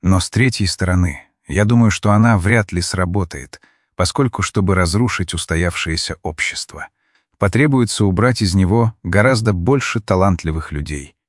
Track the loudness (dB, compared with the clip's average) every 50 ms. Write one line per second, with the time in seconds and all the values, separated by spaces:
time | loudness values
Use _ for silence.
0 | 2 2 2 2 0 -2 0 0 0 0 0 -2 -4 -4 -2 -2 -2 0 2 0
1 | 0 0 -4 -8 -14 _ _ _ _ _ -2 0 2 2 4 4 4 4 2 0
2 | 0 2 2 4 4 4 2 2 2 2 0 0 0 -2 -4 -4 -4 -4 -4 -4
3 | -4 -2 -2 -4 -4 -4 -8 -14 -14 -16 -20 -20 _ _ _ _ _ _ _ _
4 | -2 -2 0 0 -2 -2 0 -2 -6 -2 -2 -2 0 2 2 2 2 2 2 0
5 | 0 0 -2 -4 -6 -6 -6 -8 -6 -4 -2 0 0 -2 -2 -4 -6 -6 -6 -6
6 | -6 -6 -8 -8 _ -10 -8 -6 -6 -6 -6 -10 -12 _ -14 -18 -18 -18 _ _
7 | _ _ _ _ _ _ _ _ -2 0 2 2 2 4 4 2 2 0 0 0
8 | 0 2 2 2 2 2 2 2 0 2 2 2 2 4 4 2 2 0 -2 _
9 | _ -2 0 2 4 4 2 2 0 0 0 0 0 2 0 0 0 -2 -6 -6
10 | -2 0 0 2 4 2 2 0 -2 -4 -6 -6 -6 -8 -8 -8 -8 -6 -8 -10
11 | -10 -14 _ _ _